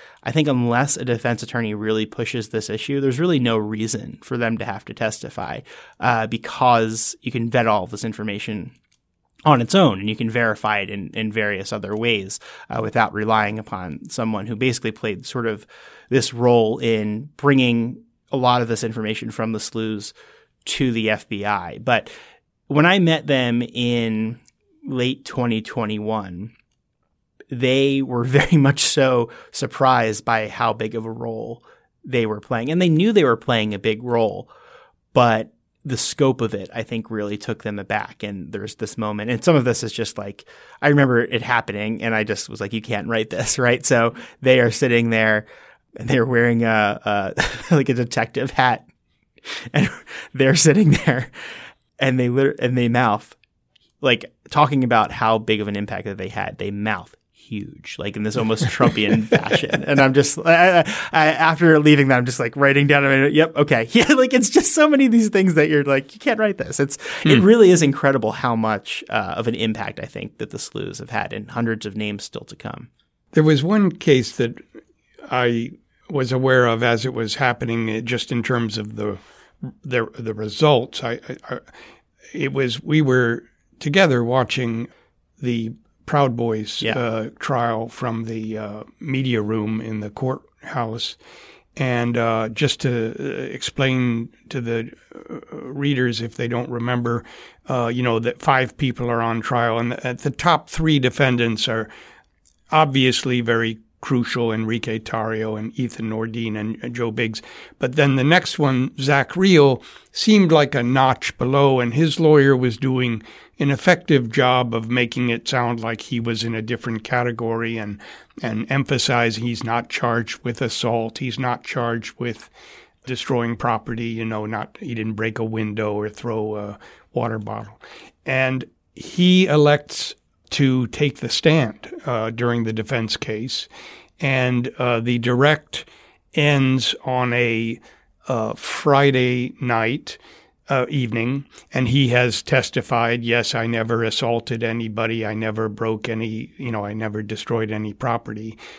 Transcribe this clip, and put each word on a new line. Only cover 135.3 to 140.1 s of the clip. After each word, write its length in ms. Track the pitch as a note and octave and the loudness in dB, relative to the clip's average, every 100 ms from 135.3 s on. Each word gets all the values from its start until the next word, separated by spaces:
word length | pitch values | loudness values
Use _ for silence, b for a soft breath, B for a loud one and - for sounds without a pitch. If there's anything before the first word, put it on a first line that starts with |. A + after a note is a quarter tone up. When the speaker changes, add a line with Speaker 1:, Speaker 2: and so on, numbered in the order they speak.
| B2 C#3+ D3+ - - - b b b _ | 4 4 2 -4 -16 -16 b b b _
Speaker 2:
ends 640 | - D3 C#3+ C3 C3 - - - | 0 2 4 2 2 0 -4 -4
on 280 | B2+ B2 | -2 0
a, 460 | A#2+ A#2+ A2+ A2+ A#2 b b b _ - | 0 0 0 -4 -8 b b b _ -6
uh, 260 | A#2+ A2 - | -4 -4 -6
Friday 1000 | - - D#3 C#3 C#3+ B2+ B2+ B2 B2 - | -8 -2 4 6 6 4 2 0 -4 -6
night, 560 | B2 A2+ A2+ C3+ - | -2 0 0 -4 -8